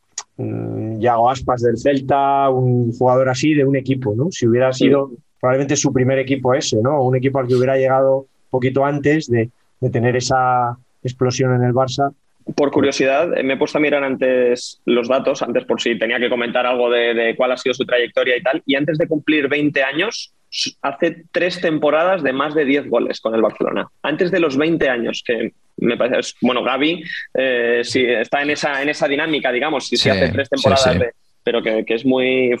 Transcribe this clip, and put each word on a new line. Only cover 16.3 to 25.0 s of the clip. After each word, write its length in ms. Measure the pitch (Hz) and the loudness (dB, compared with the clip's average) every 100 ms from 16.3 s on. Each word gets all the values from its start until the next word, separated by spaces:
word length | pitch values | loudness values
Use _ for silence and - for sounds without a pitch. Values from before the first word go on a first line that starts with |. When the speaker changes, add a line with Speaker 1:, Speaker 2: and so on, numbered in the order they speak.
Speaker 2:
comentar 340 | 123 120 123 | -2 -2 -2
algo 240 | 123 127 120 | 0 0 2
de, 240 | 120 117 | 2 2
de 240 | 117 117 113 | 0 0 0
cuál 160 | 127 | 0
ha 40 | 127 | 0
sido 180 | 131 | -2
su 100 | 123 | -2
trayectoria 520 | 123 123 117 - 127 123 | 0 0 0 0 0 0
y 60 | |
tal, 200 | 127 156 | 0 -2
y 120 | - 135 | 0 -2
antes 200 | 151 156 | 0 -2
de 100 | 160 | -2
cumplir 400 | 156 - 156 135 | -2 0 0 0
veinte 340 | 147 147 143 | 0 0 0
años, 500 | 135 147 208 - - _ _ | -2 -2 -4 -6 -12 _ _
s-, 200 | - - - | -8 -8 -6
hace 440 | 135 - 165 165 - | -6 -2 -2 -4 -8
tres 280 | 175 175 175 | -4 -2 -2
temporadas 640 | 175 156 151 151 180 190 | -2 0 2 2 2 0
de 100 | 135 | 0
más 220 | 135 147 | -2 -2
de 100 | 151 | 0
diez 240 | 135 143 123 | 0 0 0
goles 320 | 117 110 - | 0 0 -2
con 140 | 113 | -2
el 80 | 113 | 0
Barcelona. 460 | 107 - - 98 - _ | 0 0 -4 -4 -6 _
Antes 280 | 135 151 180 | -4 -2 0
de 80 | 185 | 2
los 160 | 160 131 | 0 0
veinte 320 | 156 165 143 | 0 0 0
años, 340 | 123 | 0